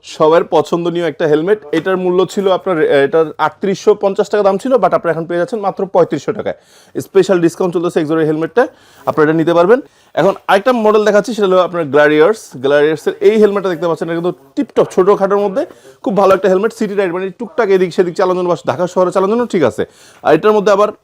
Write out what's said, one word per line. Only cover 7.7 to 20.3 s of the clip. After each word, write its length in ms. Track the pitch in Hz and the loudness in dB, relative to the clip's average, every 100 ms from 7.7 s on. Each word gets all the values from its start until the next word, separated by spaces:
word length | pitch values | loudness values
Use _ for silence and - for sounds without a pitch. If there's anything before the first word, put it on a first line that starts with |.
চলতেছে 260 | 170 170 175 | -2 -2 -4
Exorhead 240 | 151 160 156 | -2 -2 -2
হেলমেটটা, 400 | 156 160 233 269 _ _ _ - | -2 -4 -2 -2 _ _ _ -6
আপনারা 240 | 127 151 | 0 2
এটা 80 | 160 | 2
নিতে 160 | 160 | 0
পারবেন। 260 | 170 180 247 - _ _ | 2 4 2 0 _ _
এখন 200 | - 175 190 - | -2 0 -2 0
আরেকটা 240 | 190 254 | 0 2
মডেল 320 | 247 214 214 | 0 2 2
দেখাচ্ছি, 300 | 214 208 196 | 2 0 0
সেটা 120 | 220 196 | -2 0
হলো 120 | 185 | 2
আপনার 260 | 175 170 | 0 -2
Gladiators। 580 | 151 139 147 151 165 220 - 143 | 0 2 4 4 2 2 -8 -6
Gladiators-এর 500 | 135 147 151 156 - - | 0 2 2 0 -4 0
এই 180 | 190 220 | 2 4
হেলমেটটা 300 | 208 202 190 | 2 2 -4
দেখতে 180 | 160 170 | -4 -4
পাচ্ছেন, 220 | 160 170 | -4 -4
এটা 100 | 170 | -4
কিন্তু 180 | 175 175 _ - | -4 -6 _ -8
টিপটপ 300 | 247 - 165 | -4 0 0
ছোটোখাটোর 480 | - 185 196 196 202 | 2 2 2 2 0
মধ্যে 280 | 202 190 330 - - _ | -2 -4 -8 -12 -20 _
খুব 140 | - 202 | -4 0
ভালো 180 | 196 | 2
একটা 140 | 190 196 | 2 2
হেলমেট। 240 | 185 220 | 0 -2
সিটি 220 | - 214 | -4 -4
রাইড, 180 | 202 196 | -2 -2
মানে, 180 | 175 190 | -4 -8
টুকটাক 380 | 180 233 - 208 | -10 -8 -4 2
এদিক 260 | 190 180 | 2 0
সেদিক 200 | - 180 | 0 -2
চালানোর 220 | 165 185 180 | 0 -2 0
জন্য 120 | 180 | -2
বা 80 | 170 - | -2 -2
ঢাকা 140 | 127 175 | -4 -2
শহরে 240 | - 180 | 0 0
চালানোর 240 | 190 190 233 | 0 0 -2
জন্য 100 | 233 | -2
ঠিক 160 | 202 | 0
আছে। 200 | 127 98 95 _ - - | 0 -2 -8 _ -20 -6
আর 120 | - | 0